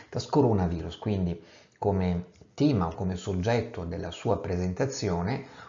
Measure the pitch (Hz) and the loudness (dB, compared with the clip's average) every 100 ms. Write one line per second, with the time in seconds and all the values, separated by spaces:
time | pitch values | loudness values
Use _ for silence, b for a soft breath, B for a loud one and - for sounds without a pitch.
0 | B 160 - 156 127 104 90 85 82 - | B -8 0 4 6 4 2 -2 -6 -6
1 | 110 101 90 85 B B B B 104 95 | -2 0 0 -2 B B B B 0 2
2 | 90 87 87 - - - 147 117 85 - | 2 0 -2 -14 -10 2 4 4 2 -2
3 | 95 90 - 92 95 117 113 - 85 87 | -4 -4 -2 0 2 2 0 -6 -6 -6
4 | 87 - 117 98 - 90 92 90 131 - | -6 -4 0 0 0 0 0 0 -2 0
5 | 107 87 87 131 B B | 0 0 0 -2 B B